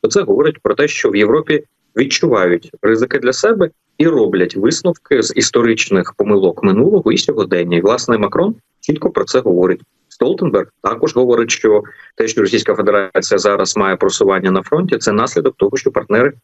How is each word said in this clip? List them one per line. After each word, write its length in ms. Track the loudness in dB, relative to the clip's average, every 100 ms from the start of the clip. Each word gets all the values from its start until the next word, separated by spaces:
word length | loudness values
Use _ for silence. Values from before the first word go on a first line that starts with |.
то 80 | 0
це 120 | -2
говорить 380 | 0 0 0 -2
про 140 | -4 -2
те, 120 | -2
що 220 | 0 -2
в 60 | 0
Європі 480 | 2 0 0 -4 -4 _ _ -4
відчувають 720 | -2 0 0 2 2 0 -4 -6
ризики 380 | -2 0 0 -2
для 140 | -2
себе 360 | 0 0 2 0 _ _ _
і 100 | 0
роблять 480 | 2 0 0 -2 0
висновки 680 | -2 0 -4 -4 _ 0
з 100 | 0 -2
історичних 760 | 0 0 0 0 0 -2 -2
помилок 500 | -4 0 2 2 2
минулого 480 | 0 2 2 2 2
і 60 | 0
сьогодення. 600 | -2 -2 -2 -2 0 0
І, 40 |
власне, 360 | 2 0 0 0
Макрон 380 | 0 0 -2 -4 _ _
чітко 280 | -6 -2 -2
про 140 | -2
це 160 | -2 0
говорить. 420 | 0 2 2 0 _ _ _ -2
Столтенберг 520 | -2 0 0 0 -2 _
також 340 | -6 -2 -2 0
говорить, 360 | 2 2 0
що 320 | 0 2 2 0 -18 -20 -6
те, 120 | -4
що 140 | 0
Російська 340 | 0 0 0 -2
Федерація 640 | 0 0 0 -4 -2 0
зараз 400 | 0 0 -2 0
має 180 | 0 0
просування 560 | -2 2 2 2 0
на 100 | -2
фронті, 360 | 0 -2 0 -2
це 140 | -2
наслідок 440 | -2 -2 -2 -2 0
того, 200 | -2 0
що 140 | -4
партнери 420 | -4 -2 0 0 -4